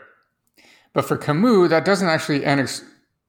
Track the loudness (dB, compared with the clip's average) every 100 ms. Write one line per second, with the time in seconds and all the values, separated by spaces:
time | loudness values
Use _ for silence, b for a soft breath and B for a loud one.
0 | -20 _ _ _ _ _ b b b -6
1 | -4 -4 -2 0 2 4 4 2 2 0
2 | 0 -2 -2 -2 0 -2 -2 -8 -16 _
3 | _ _